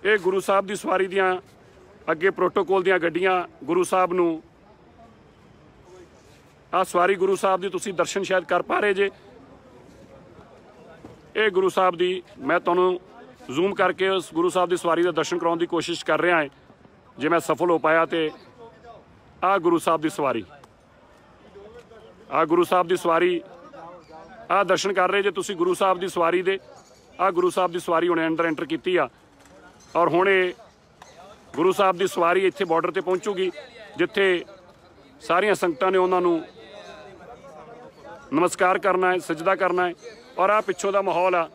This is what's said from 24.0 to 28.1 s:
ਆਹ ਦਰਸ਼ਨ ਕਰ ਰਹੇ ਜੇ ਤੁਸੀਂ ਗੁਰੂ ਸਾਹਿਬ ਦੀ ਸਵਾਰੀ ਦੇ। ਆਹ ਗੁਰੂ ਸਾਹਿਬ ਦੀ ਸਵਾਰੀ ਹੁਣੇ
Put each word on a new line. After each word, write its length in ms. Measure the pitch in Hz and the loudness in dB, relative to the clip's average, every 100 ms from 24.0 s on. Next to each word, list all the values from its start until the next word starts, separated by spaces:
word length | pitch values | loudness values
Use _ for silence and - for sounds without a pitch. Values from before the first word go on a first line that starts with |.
| - - - - - | -20 -20 -20 -20 -2
ਆਹ 120 | 185 | 0
ਦਰਸ਼ਨ 300 | 190 180 190 | 2 0 0
ਕਰ 180 | 190 180 | 0 2
ਰਹੇ 100 | 202 | 2
ਜੇ 100 | 202 | 0
ਤੁਸੀਂ 240 | 196 175 185 | -4 -6 -2
ਗੁਰੂ 180 | 175 | 0
ਸਾਹਿਬ 260 | 175 196 185 | 2 2 0
ਦੀ 80 | 185 | -2
ਸਵਾਰੀ 340 | 180 165 180 | 0 2 2
ਦੇ। 180 | 180 190 - - - - - - | 0 -4 -6 -20 -20 -20 -20 -2
ਆਹ 120 | 185 | 0
ਗੁਰੂ 180 | 175 180 | 2 0
ਸਾਹਿਬ 220 | 180 180 | 2 -2
ਦੀ 80 | 175 | -2
ਸਵਾਰੀ 280 | - 165 | 0 0
ਹੁਣੇ 200 | 175 | 2